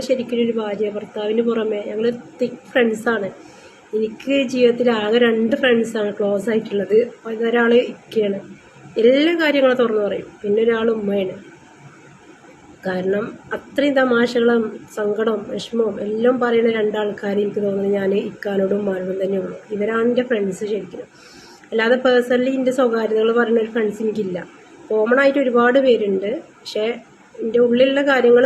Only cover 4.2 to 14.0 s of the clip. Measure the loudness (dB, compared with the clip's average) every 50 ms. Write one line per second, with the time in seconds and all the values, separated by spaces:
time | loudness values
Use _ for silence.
4.2 | -6 -2 0 0 0 -2 0 2 2 2 2 2 0 0 0 0 0 0 2 4
5.2 | 4 4 2 2 0 0 0 0 2 2 2 2 0 -2 -2 -4 -4 -4 -2 -2
6.2 | -2 -2 -2 -2 -2 -2 -2 -2 -2 -2 -4 -4 -2 2 2 2 2 2 -4 -14
7.2 | -12 -10 -6 -4 -2 0 2 2 2 4 4 4 2 2 -4 -12 -14 -8 -4 -2
8.2 | -2 -2 -2 -6 -8 -14 -20 -20 -20 -20 -20 -20 -20 -12 -4 2 4 6 6 6
9.2 | 4 2 2 2 0 2 2 4 4 2 2 2 0 0 0 -2 -2 -2 -4 -6
10.2 | -8 -12 -16 -10 -4 -2 0 2 2 2 0 0 0 0 -2 -2 -2 -2 -2 -2
11.2 | -2 -4 -6 -12 -16 -20 -20 -20 -20 -20 -20 -20 -20 -20 -20 -20 -20 -20 -20 -20
12.2 | -20 -20 -20 -20 -20 -20 -20 -20 -20 -20 -20 -10 -8 -6 -6 -4 -2 -2 -2 -2
13.2 | -4 -6 -10 -14 -14 -12 -12 -12 -12 -8 -2 0 0 2 2 2